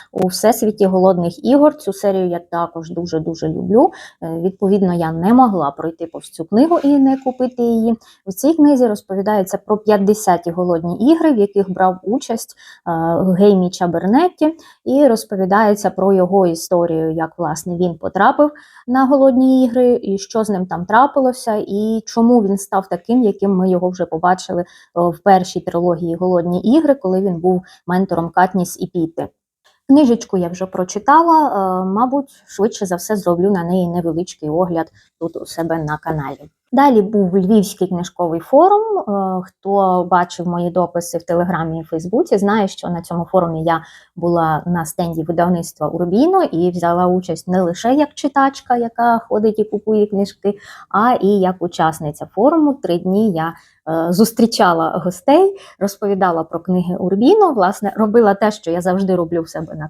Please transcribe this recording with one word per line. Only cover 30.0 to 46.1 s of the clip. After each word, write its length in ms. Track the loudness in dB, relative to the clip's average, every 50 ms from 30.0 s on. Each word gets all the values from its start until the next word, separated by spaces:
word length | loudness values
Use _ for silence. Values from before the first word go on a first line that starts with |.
| 6 4 2 0 -2 -4 -4
я 120 | -4 -4 -4
вже 160 | -6 -8 -10
прочитала, 800 | -8 -6 -6 -6 -6 -6 -4 2 4 4 4 4 4 4 2 2
е, 380 | 2 0 -2 -2 -2 -2 -2 -2
мабуть, 580 | -2 -2 0 0 0 -2 -2 -4 -6 _ _ _
швидше 380 | -12 -6 -2 -2 -2 -2 -4 -6
за 100 | -6 -6
все 200 | -6 -4 -4 -6
зроблю 360 | -4 -2 -2 0 0 0 0
на 120 | 0 -2 -2
неї 240 | -2 -2 -2 -2
невеличкий 640 | -2 -4 -4 -4 -4 -4 -6 -6 -8 -10 _ -8 -4
огляд 420 | -2 -2 -2 -2 -2 -4 -6 -8 _ _ _ _ _ -10
тут 160 | -10 -10 -10
у 100 | -10 -14
себе 380 | -12 -8 -6 -4 -4 -4 -4 -4
на 140 | -6 -6
каналі. 520 | -6 -6 -6 -6 -6 -6 -8 -10 -14 -18 -20 _ _ _ _
Далі 300 | 2 4 4 6 6 4
був 360 | 2 2 0 0 0 2 0
Львівський 500 | 0 2 4 4 4 2 2 -2 -4 -4
книжковий 520 | -4 -4 -4 -6 -8 -6 -4 -4 -4 -4 -6
форум. 600 | -2 2 4 4 6 6 4 2 0 -2 -4 -4
Е, 420 | -4 -4 -4 -2 -2 -2 -4 -6 -8
хто 640 | -10 _ _ -6 -2 0 2 2 2 2 0 0 2
бачив 360 | 0 0 0 -2 -6 -8 -6
мої 240 | -4 -4 -4 -4 -2
дописи 460 | -2 -2 -2 -2 -2 -6 -6 -6 -8
в 60 | -8 -4
Телеграмі 560 | -2 -2 -2 0 0 -2 -4 -4 -4 -6 -8
і 40 | -8
Фейсбуці, 540 | -8 -8 -8 -6 -2 -2 -2 0 0 0
знає, 300 | 0 0 0 0 0 0
що 220 | -2 -4 -8 -8 -8
на 120 | -8 -8
цьому 240 | -8 -8 -8 -8 -4
форумі 380 | -2 0 0 0 0 -2 -4 -2
я 180 | -2 -2 -2 -4 -10 -20 -20 _ _ _
була 480 | -6 -4 -2 0 0 0 0 -2 -2 -2
на 200 | -4 -4 -4 -4
стенді 380 | -6 -6 -6 -6 -6 -4 -6 -6
видавництва 640 | -4 -2 0 0 0 0 -2 -4 -8 -8 -6 -6
Урбіно 560 | -6 -4 -4 -4 0